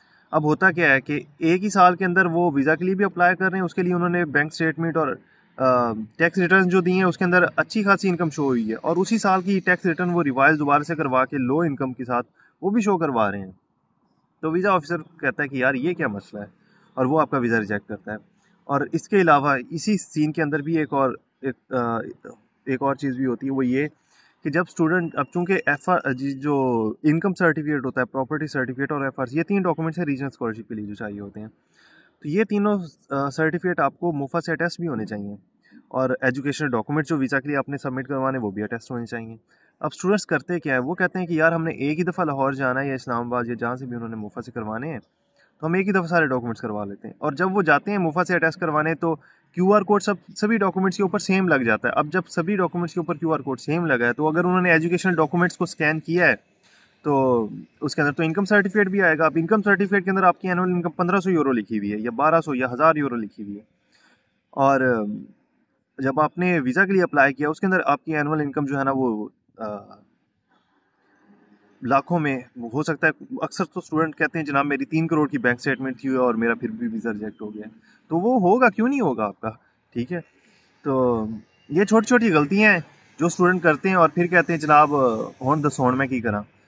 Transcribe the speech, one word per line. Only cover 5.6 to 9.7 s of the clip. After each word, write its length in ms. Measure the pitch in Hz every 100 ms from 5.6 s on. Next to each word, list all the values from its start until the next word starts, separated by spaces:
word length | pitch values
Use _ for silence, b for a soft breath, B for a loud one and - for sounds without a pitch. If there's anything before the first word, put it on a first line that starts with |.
| 131 123 120 110 107 -
टैक्स 200 | 170 190
रिटर्न 320 | 175 190 180
जो 120 | 185
दिए 140 | 180 185
हैं, 100 | 185
उसके 200 | - 180
अंदर 180 | 180
अच्छी 400 | 175 - - 220
खासी 240 | 202 196 190
इनकम 220 | 170 170
शो 140 | 156
हुई 260 | 139 123 110
है, 60 | 110
और 220 | - 170
उसी 220 | 190 226
साल 220 | 202 190
की 180 | 180 196
टैक्स 260 | 185